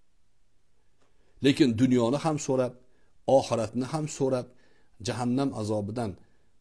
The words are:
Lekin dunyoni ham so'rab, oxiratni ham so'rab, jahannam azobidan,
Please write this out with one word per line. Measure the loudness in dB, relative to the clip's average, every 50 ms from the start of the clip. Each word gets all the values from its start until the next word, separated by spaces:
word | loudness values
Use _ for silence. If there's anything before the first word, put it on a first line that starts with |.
| -20 -20 _ -20 -20 -20 -20 -20 -20 -20 -20 -20 -20 -20 -20 -20 _ -20 _ _ -20 _ -20 -20 _ -20 -10 0
Lekin | 2 2 4 4 4 4 4
dunyoni | 4 4 4 4 4 4 2 0
ham | 0 -2 -2 -2 -2
so'rab, | -2 -2 0 0 0 -2 -6 -12 -20 -20 -20 _ -20 -20 _ -8 0
oxiratni | 2 4 4 4 2 -2 -2 -2 -4 -4 -6 -4
ham | -4 -4 -6 -6
so'rab, | -6 -4 -4 -2 -2 -2 -4 -6 -8 -16 -20 -20 -20 -20 -20 -20 _ -20 -10
jahannam | -6 -6 -4 -2 -2 0 0 0 0 -2 -2
azobidan, | -4 -4 -2 -2 -2 -4 -4 -6 -6 -6 -6 -8 -10 -16 -20 -20 -20 -20 -20 -20 -20